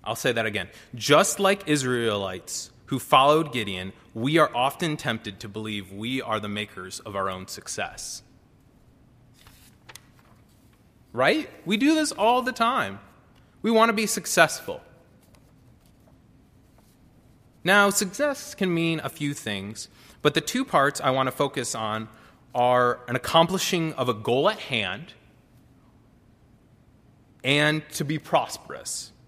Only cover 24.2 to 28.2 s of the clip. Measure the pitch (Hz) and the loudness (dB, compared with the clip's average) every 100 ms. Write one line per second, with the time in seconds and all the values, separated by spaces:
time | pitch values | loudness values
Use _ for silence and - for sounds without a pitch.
24.2 | 110 123 175 214 - 120 95 101 165 - | 0 2 2 -2 -6 -4 -4 -8 -12 -20
25.2 | _ _ _ _ _ _ _ _ _ _ | _ _ _ _ _ _ _ _ _ _
26.2 | _ _ _ _ _ _ _ _ _ _ | _ _ _ _ _ _ _ _ _ _
27.2 | _ _ 127 143 151 156 - - 143 156 | _ _ 0 2 2 0 -4 -8 -4 -6